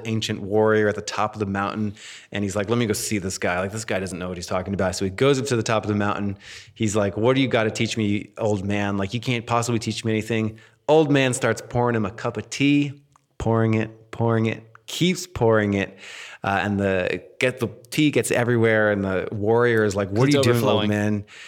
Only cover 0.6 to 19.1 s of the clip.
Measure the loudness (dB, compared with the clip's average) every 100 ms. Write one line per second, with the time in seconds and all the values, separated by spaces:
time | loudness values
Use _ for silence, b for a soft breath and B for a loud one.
0.6 | 4 4 2 0 -4 -2 -2 -2 -4 -2
1.6 | -2 -4 -6 -8 B B B -4 -2 -2
2.6 | 0 0 0 -2 -2 -4 -4 -4 -2 -2
3.6 | -2 -6 -6 -4 -4 -6 -8 -8 -4 -4
4.6 | -2 -2 -2 -2 -4 0 2 2 0 -2
5.6 | 0 0 0 0 0 -2 -4 -8 B B
6.6 | B B -2 0 0 0 2 2 2 2
7.6 | 0 0 -2 0 0 -2 -6 -4 -2 0
8.6 | 0 -2 0 -2 -2 -4 -2 -4 0 0
9.6 | 0 -2 -2 -4 -2 -2 0 -2 -2 -6
10.6 | B B 2 4 6 4 2 2 0 -2
11.6 | -2 -2 0 0 -2 -4 -6 -6 -8 0
12.6 | 2 2 0 -6 _ _ _ -4 0 4
13.6 | 4 2 -2 -8 -14 -2 0 2 0 -4
14.6 | -12 -20 -10 -2 0 0 -6 0 4 4
15.6 | 4 0 -2 -8 B B B B -2 0
16.6 | 0 0 2 2 0 -4 -8 -2 -2 0
17.6 | -6 -6 -8 0 2 2 0 0 2 4
18.6 | 4 4 2 2 0